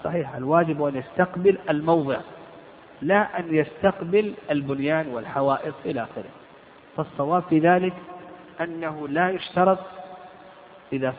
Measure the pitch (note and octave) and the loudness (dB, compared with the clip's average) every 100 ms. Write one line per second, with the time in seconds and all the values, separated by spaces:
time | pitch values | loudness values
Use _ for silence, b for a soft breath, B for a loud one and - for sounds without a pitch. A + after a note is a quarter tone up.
0 | D3 E3+ B2+ B2+ C3 E3+ D#3+ D3 C#3+ C3+ | -4 -4 -4 -6 2 4 4 2 0 -2
1 | B2+ - F3+ F3+ F#3+ - - D3+ D#3 E3 | -6 0 0 0 -6 -8 -2 -2 4 2
2 | C#3 B2 - - - - - - - - | 2 -2 -6 -18 -20 -20 -20 -20 -20 -6
3 | C#3+ G3+ G#3 F3 E3+ D#3 D3 - G3 - | 2 2 2 -4 0 0 0 2 0 0
4 | E3+ G3+ G#3+ - - D3 C#3 C#3 C#3+ D#3+ | 2 2 2 -4 -2 -2 0 -2 0 0
5 | D3 A#2+ G2 C#3 C#3 C3+ D#3 - F#3 C3+ | 0 -6 -6 0 2 2 -2 -8 -6 -4
6 | A2 - - - - - - - - - | -6 -8 -14 -16 -20 -20 -20 -20 -12 -6
7 | D3+ - C#3 F3+ E3+ D#3 E3+ F3+ F#3 F3+ | -6 -2 0 0 4 4 6 6 4 -4
8 | - - - - - - E3+ E3 D#3+ D#3 | -14 -16 -16 -20 -18 -8 -8 -6 -6 -6
9 | D3 D3+ F3+ F#3 - F3+ F#3 F#3 - - | -2 2 2 0 -4 2 4 4 -2 -16
10 | - - - - - - - - - C3+ | -16 -16 -18 -20 -20 -20 -20 -20 -8 -2
11 | C3 | -2